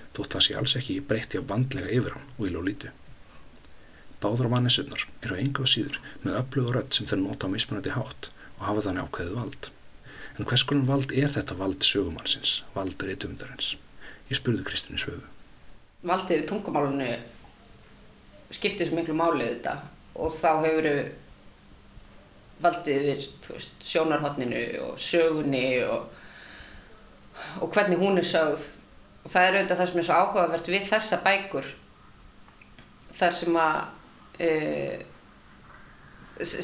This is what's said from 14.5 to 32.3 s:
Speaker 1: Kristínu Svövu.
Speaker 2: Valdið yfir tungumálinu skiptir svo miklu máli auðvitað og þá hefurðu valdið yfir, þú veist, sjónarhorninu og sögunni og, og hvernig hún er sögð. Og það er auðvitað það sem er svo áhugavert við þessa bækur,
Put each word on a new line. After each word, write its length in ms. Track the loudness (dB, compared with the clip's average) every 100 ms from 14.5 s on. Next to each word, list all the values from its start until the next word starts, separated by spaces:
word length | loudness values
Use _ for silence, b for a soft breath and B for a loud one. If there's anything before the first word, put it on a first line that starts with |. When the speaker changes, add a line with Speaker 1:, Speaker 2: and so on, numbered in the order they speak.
| 0
Speaker 1:
Kristínu 320 | 0 -4 -4 -6
Svövu. 300 | -6 -8 -12 -18 -20 -20 -18 -20 -20 -10 -2
Speaker 2:
Valdið 300 | -2 2 0
yfir 80 | 0
tungumálinu 600 | -4 -2 0 0 0 -2 -4 -8 -18 -20 -20 -20 -20 -20 -20 -20 -20 -20 -20 -16 -4
skiptir 320 | -4 -2 -2
svo 80 | 0
miklu 200 | 0 2
máli 260 | 2 2
auðvitað 380 | 0 -2 -4 -6 -10 -18 -14 -6
og 140 | -4 0
þá 80 | 4 4
hefurðu 300 | 4 4 2 0 -2 -8 -18 -20 -20 -20 -20 -20 -20 -20 -20 -20 -20 -20 -20 0
valdið 460 | 2 2 0 0 0
yfir, 160 | -2 -4 -12
þú 140 | -14 -12
veist, 160 | -14 -14 -2
sjónarhorninu 720 | 0 2 2 0 -2 -2 -2 -4 -4 -6
og 160 | -6
sögunni 640 | 0 4 4 4 2 2 2 2
og, 240 | 2 -2 -4 B B B B B B B B B B -20 -20 B B B
og 160 | 0 4
hvernig 240 | 6 4
hún 220 | 4 4
er 60 | 4
sögð. 400 | 4 4 2 -4 -14 -20 -20 -20 -20 0
Og 80 |
það 160 | 6 6
er 80 | 6
auðvitað 240 | 4 2
það 100 | 2
sem 100 | 2
er 60 | 4
svo 140 | 6
áhugavert 500 | 6 4 4 2 0
við 160 | 0 2
þessa 280 | 2 2 2 4
bækur, 420 | 4 2 -6 -6 -12 -20 -20 -20 -20 -20